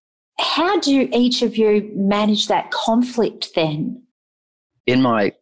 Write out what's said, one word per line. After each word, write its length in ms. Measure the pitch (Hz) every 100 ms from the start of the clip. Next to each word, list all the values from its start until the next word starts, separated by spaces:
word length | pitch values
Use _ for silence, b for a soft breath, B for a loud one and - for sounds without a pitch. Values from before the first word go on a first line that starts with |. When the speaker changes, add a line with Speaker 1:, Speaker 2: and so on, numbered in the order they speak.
| _ _ _ -
Speaker 1:
How 400 | - 294 349 392
do 300 | 285 269 247
each 300 | 240 247 -
of 140 | 226 220
you 340 | 214 208 208 -
manage 500 | 196 208 214 208 -
that 220 | 185 -
conflict 800 | - - 233 247 233 196 - -
then? 480 | 170 156 151 - - _ _ _ _ _ _ _ _ -
Speaker 2:
In 160 | 127
my 300 | 127 113 101 -